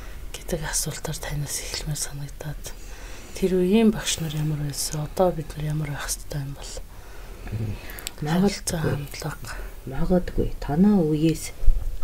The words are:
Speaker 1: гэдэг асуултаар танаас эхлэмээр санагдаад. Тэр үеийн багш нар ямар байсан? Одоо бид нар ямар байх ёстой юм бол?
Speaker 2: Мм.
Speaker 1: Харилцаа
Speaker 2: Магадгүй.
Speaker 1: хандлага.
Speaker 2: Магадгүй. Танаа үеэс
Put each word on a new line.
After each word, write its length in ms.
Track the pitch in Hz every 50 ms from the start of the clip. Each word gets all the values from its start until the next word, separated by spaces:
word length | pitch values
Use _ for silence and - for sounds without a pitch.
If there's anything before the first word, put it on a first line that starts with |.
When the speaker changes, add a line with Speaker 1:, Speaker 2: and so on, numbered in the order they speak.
| - - - - - -
Speaker 1:
гэдэг 320 | - - - - 180 156 156
асуултаар 560 | 147 - - - 156 147 - - - 151 -
танаас 400 | - - 143 147 143 131 - -
эхлэмээр 420 | - - - - - 160 147 -
санагдаад. 640 | - - 143 143 143 143 - - - 151 135 - - - - - - - - - - - - - - - -
Тэр 240 | - 196 180 185 185
үеийн 320 | 180 180 202 226 226 220
багш 320 | 214 139 - - - - 165
нар 100 | 160 147
ямар 300 | 151 151 156 156 147 147
байсан? 480 | 147 139 - - - - 151 147 147
Одоо 240 | - - 190 180 165
бид 160 | 160 151 - - 151
нар 160 | 151 151 151
ямар 160 | 151 156 143
байх 160 | 143 131 -
ёстой 340 | - - - - - - 147
юм 140 | 139 139 143
бол? 180 | - - - - - - - - - - - - - - - - - - -
Speaker 2:
Мм. 240 | 110 110 110 104 101 - - - - - - - - - 151
Speaker 1:
Харилцаа 560 | 147 165 180 190 202 202 - - - - 165
Speaker 2:
Магадгүй. 160 | 156 143 -
Speaker 1:
хандлага. 580 | 147 143 - - - - - - - - - - - - - - - - 120
Speaker 2:
Магадгүй. 580 | 131 131 170 180 185 175 175 - - - - - - - -
Танаа 400 | - 143 160 190 208 208 196 160
үеэс 480 | 151 156 147 156 165 156 147 - - - - - - - - - - - -